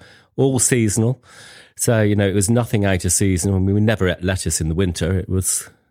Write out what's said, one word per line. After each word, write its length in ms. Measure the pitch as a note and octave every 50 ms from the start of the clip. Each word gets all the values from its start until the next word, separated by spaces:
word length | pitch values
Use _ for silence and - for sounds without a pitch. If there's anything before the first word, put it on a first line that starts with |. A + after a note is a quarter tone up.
| - - - - _ _ _
all 240 | - C3 C#3 C3+ B2
seasonal. 640 | - - C#3 A#2+ A2+ G#2 G2 A2+ A2 A#2 C3 - _ - - - - - - - - _ _
So, 240 | - - - A#2+ A2
you 140 | G#2+ G#2 G#2
know, 120 | G2+ G2+
it 80 | G2 F2+
was 140 | G#2 G2 -
nothing 360 | A#2 A#2+ A#2 - - G#2 G2+
out 200 | G2 F#2+ F2 -
of 60 | F2+ -
season. 400 | - G#2 G2 F#2 F2 - G2+ G2
I 60 | F#2
mean, 140 | F#2 G2 G2
we 80 | G#2
never 260 | G#2+ A2+ A2 - F#2+ F2+
ate 140 | E2+ - F2
lettuce 360 | F#2+ F#2 F#2 - E2+ D#2+ -
in 60 | D#2+ D#2
the 60 | E2
winter. 420 | E2+ G2 F2+ F2 - E2+ D#2+ F#2+
It 120 | F#2 F#2 -
was, 400 | F#2+ F#2+ F#2 - - - - - - _ _ _